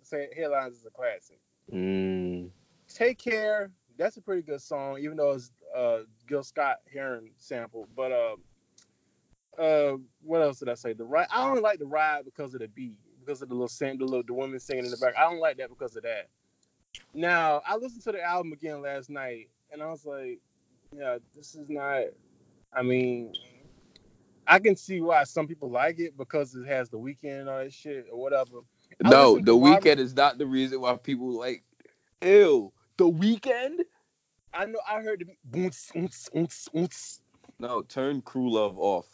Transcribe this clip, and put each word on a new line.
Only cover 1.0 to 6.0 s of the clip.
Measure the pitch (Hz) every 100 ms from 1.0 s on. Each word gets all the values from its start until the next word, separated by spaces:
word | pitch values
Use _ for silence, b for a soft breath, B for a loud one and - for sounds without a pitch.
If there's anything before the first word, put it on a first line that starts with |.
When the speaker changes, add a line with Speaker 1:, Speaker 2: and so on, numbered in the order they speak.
| 123 101 _ _ _ _ -
Speaker 2:
Mm. | 92 92 95 95 92 90 90 90 - _ _ _
Speaker 1:
Take | - 240 247
Care, | 247 226 214 214 196 185 _ 120
that's | 170 220
a |
pretty | 196 185
good | 156 143
song, | - 143 139 139
even | 151 156
though | 143
it's, | 139 123 _ - 123
uh, | 123 113